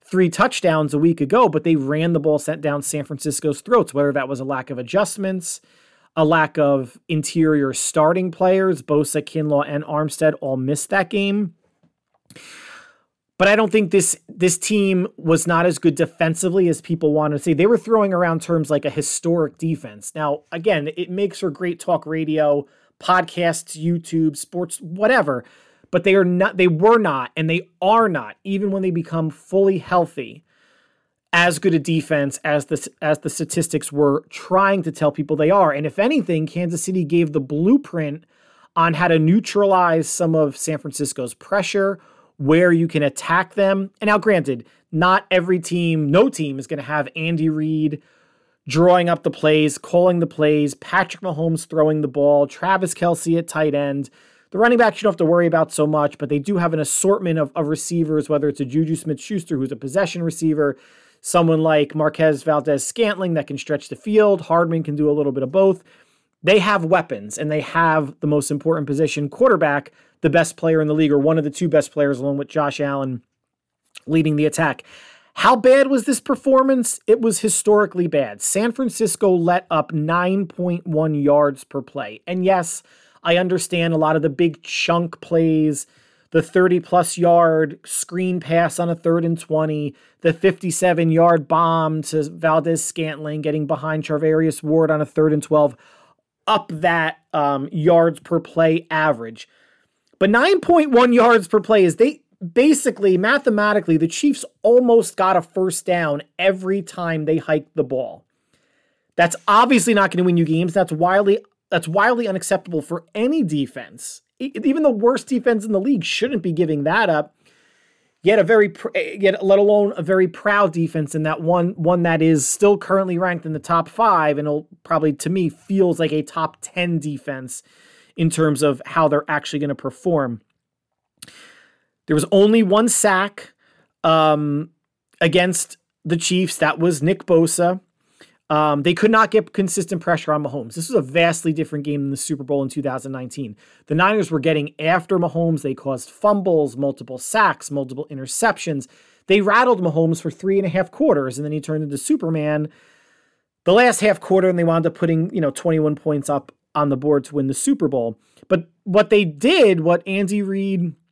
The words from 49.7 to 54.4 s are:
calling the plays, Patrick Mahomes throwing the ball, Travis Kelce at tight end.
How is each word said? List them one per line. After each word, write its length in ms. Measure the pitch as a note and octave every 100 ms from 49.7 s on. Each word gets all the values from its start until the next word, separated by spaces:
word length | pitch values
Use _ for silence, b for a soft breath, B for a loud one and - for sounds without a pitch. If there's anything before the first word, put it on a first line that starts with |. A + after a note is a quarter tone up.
| C#3+
calling 440 | - F3 F3+ F3
the 60 | E3
plays, 460 | - D3+ D3+ D3
Patrick 460 | - - F3 F3 -
Mahomes 460 | F#3 D3+ E3 D#3+ -
throwing 340 | D#3+ D3+ D#3
the 60 | D3
ball, 400 | C3+ C#3+ C#3+ C#3+
Travis 480 | - F3+ F#3+ F3+
Kelce 420 | - F3 E3+ F3 E3
at 120 | E3+
tight 260 | D#3 D#3
end. 340 | C#3+ C#3+ C#3 C#3 b b b